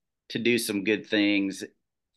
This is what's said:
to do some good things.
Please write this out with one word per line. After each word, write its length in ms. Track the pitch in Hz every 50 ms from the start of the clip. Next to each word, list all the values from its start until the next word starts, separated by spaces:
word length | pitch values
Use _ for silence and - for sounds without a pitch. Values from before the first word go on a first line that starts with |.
| _ _ _ _ _ -
to 100 | - 117
do 200 | 113 117 120 113
some 260 | 113 - 107 101 95
good 220 | 104 107 101 104
things. 580 | - 110 104 104 104 104 101 98 98 95 - 104 - _ _ _ _ _ _ _ _ _